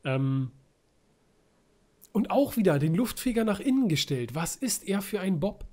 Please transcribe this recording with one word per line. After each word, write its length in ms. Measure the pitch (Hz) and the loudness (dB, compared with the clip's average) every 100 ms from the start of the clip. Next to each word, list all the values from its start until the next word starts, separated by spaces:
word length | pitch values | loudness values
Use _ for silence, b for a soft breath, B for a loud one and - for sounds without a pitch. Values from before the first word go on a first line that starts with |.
Ähm, 460 | 139 135 135 135 131 - _ _ _ _ _ _ _ _ _ _ _ _ _ _ - | -2 0 0 0 -2 -8 _ _ _ _ _ _ _ _ _ _ _ _ _ _ -4
und 180 | 208 240 | -2 2
auch 280 | 214 285 - | 2 2 2
wieder 200 | 190 143 | 2 4
den 160 | 156 | 2
Luftfeger 500 | 165 240 - 262 226 | 2 0 -2 -2 0
nach 160 | 220 202 | 0 0
innen 280 | 277 262 233 | 2 2 2
gestellt. 460 | 147 - 135 117 | 0 0 -2 -2
Was 220 | 139 165 - | -4 -6 -4
ist 300 | 254 - - | -4 -4 -2
er 140 | 196 | -2
für 180 | 196 208 | -2 -4
ein 220 | 190 170 | 0 0
Bob? 260 | 190 - - | -2 -4 -16